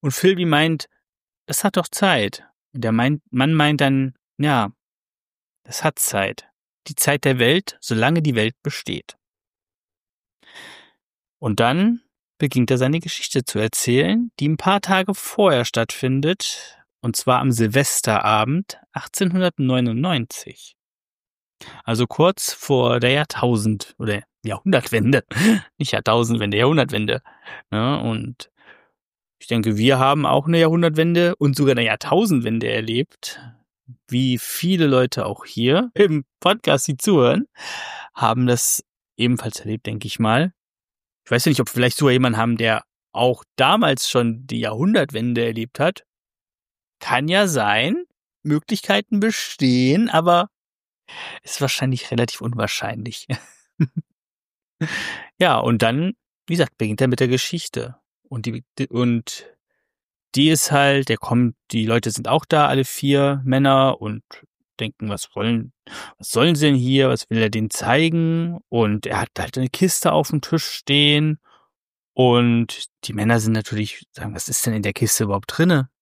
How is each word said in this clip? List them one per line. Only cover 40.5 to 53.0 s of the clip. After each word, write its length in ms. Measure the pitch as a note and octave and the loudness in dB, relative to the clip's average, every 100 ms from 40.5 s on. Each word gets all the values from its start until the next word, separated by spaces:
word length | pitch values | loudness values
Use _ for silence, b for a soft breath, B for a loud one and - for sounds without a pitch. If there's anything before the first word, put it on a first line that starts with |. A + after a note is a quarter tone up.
| _ _ _ _ _ _ _ | _ _ _ _ _ _ _
Ich 80 | - | -2
weiß 140 | A#2+ D#3+ | 0 2
ja 40 | |
nicht, 120 | C#3 | 0
ob 80 | A#2+ | 0
wir 40 | |
vielleicht 240 | B2 B2 - | 0 0 2
sogar 140 | C#3+ | 2
jemanden 260 | B2+ B2+ A2 | 4 2 0
haben, 200 | A#2 A#2 | 0 0
der 260 | A2+ A2 - _ _ | 0 -2 -4 _ _
auch 320 | - B2 B2 - - | 0 0 0 -8 0
damals 540 | C3 G#3 G3 C3 - | 2 4 2 0 0
schon 360 | B2+ A#2 A2+ C3 | 0 0 -4 -8
die 140 | A#2+ | -6
Jahrhundertwende 840 | A2+ A2 F3 G#3+ D3 B2 A#2+ A#2 | -6 -2 0 2 0 -2 -2 0
erlebt 360 | A#2 A2+ A2+ - | -2 -4 -8 -2
hat. 240 | D3 - _ _ _ _ _ _ _ _ _ _ | -2 -2 _ _ _ _ _ _ _ _ _ _
Kann 280 | - B2 D3 | -4 -2 0
ja 200 | F#3 G3+ | 2 2
sein, 560 | C#3+ G#2 G#2 C3+ C#4+ F4+ _ _ _ | 0 0 2 0 -2 -6 _ _ _
Möglichkeiten 760 | D3+ D3 - G#3 - G3+ G#3 G#3 | -2 -2 -2 -6 0 -2 0 0
bestehen, 880 | G#3+ - - - C3+ B2 B2+ D#3+ A3+ | 0 -2 -8 -2 2 4 2 2 2
aber 400 | D#3+ E3+ F3 G#3 _ _ _ _ _ _ B B B | 2 4 2 0 _ _ _ _ _ _ B B B
ist 200 | - - | -14 -4
wahrscheinlich 500 | C3+ - C3+ B2+ - | -4 -2 -2 -4 -4
relativ 300 | A#2 A#2 - | -2 -2 -4
unwahrscheinlich. 840 | A#2 A#2+ G#2+ - G#2+ A2+ | -8 -4 -4 -4 -8 -8